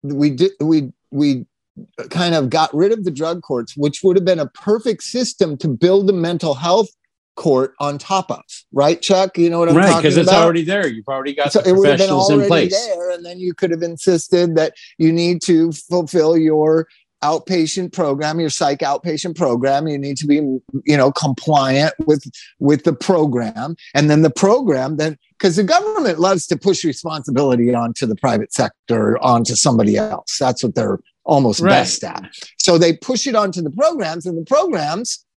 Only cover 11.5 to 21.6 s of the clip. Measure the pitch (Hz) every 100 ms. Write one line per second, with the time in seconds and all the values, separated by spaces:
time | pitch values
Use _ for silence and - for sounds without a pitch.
11.5 | 214 185 190 196 175 190 185 196 147 -
12.5 | 170 180 190 214 175 180 175 175 180 185
13.5 | 160 180 165 170 165 - 170 - 180 175
14.5 | 160 170 - - - 160 165 170 175 -
15.5 | 165 165 156 - 180 156 180 156 165 160
16.5 | 156 156 160 160 _ _ _ 151 160 -
17.5 | 180 156 190 180 - 151 139 151 160 160
18.5 | - 147 156 143 139 175 156 180 160 151
19.5 | 120 135 139 156 143 139 139 147 147 143
20.5 | 131 - 135 147 147 131 - 151 123 -
21.5 | 147